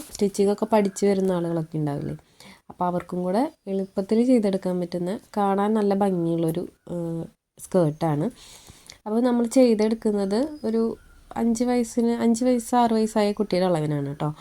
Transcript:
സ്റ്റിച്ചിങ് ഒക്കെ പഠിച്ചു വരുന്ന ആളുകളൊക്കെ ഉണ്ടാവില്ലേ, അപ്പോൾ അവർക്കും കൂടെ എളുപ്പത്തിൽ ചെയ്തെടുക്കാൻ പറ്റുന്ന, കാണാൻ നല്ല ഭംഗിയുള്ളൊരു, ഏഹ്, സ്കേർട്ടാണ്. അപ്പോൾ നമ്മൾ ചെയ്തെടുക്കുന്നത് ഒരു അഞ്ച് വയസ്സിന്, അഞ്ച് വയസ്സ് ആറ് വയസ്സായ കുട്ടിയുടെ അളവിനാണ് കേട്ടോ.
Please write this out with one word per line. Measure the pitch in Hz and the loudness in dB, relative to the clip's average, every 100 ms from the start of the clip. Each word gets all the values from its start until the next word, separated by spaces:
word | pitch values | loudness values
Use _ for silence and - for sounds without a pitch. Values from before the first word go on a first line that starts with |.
| 285 | -8
സ്റ്റിച്ചിങ് | - 202 196 202 | -4 -2 0 0
ഒക്കെ | 202 214 | 0 0
പഠിച്ചു | 220 202 - 202 | 2 0 0 0
വരുന്ന | 196 190 | 2 0
ആളുകളൊക്കെ | 180 170 170 160 156 | 0 -2 -4 -4 -4
ഉണ്ടാവില്ലേ, | 147 143 143 151 _ _ - - - | -4 -4 -8 -10 _ _ -20 -20 -16
അപ്പോൾ | - 180 | -6 -4
അവർക്കും | 175 175 180 | -4 -6 -6
കൂടെ | 180 196 302 - - | -2 0 -2 -6 -8
എളുപ്പത്തിൽ | 196 190 - 196 226 | -6 -6 -6 0 2
ചെയ്തെടുക്കാൻ | 247 247 208 190 185 180 | 4 4 2 0 -2 -4
പറ്റുന്ന, | 175 175 175 226 - | -4 -4 -6 -6 -8
കാണാൻ | - 202 196 208 | -2 0 2 2
നല്ല | 220 202 196 | 2 2 2
ഭംഗിയുള്ളൊരു, | 202 185 165 165 165 165 - - - | 2 0 0 0 0 -2 -8 -12 -10
ഏഹ്, | 175 170 165 - _ _ - | -8 -6 -6 -10 _ _ -20
സ്കേർട്ടാണ്. | - 190 160 151 165 147 190 - - - - - - - | -2 2 2 0 -2 0 -2 -6 -18 -20 -20 -20 -20 -14
അപ്പോൾ | - 220 | -4 0
നമ്മൾ | 254 240 233 | 2 2 2
ചെയ്തെടുക്കുന്നത് | 262 254 220 214 220 220 208 196 208 302 302 | 6 6 6 2 0 -2 0 0 0 -2 -4
ഒരു | 220 226 226 - - - - | -4 -2 -2 -4 -16 -20 -12
അഞ്ച് | - 233 226 | -4 0 0
വയസ്സിന്, | 247 247 233 - 233 233 | 0 0 0 0 0 2
അഞ്ച് | 233 226 | 2 2
വയസ്സ് | 254 247 226 | 2 0 2
ആറ് | 247 233 | 2 4
വയസ്സായ | 226 220 220 208 | 2 0 2 0
കുട്ടിയുടെ | 208 208 180 180 | 0 0 0 2
അളവിനാണ് | 170 151 147 139 | 2 0 -2 -4
കേട്ടോ. | 143 151 151 | -4 -4 -6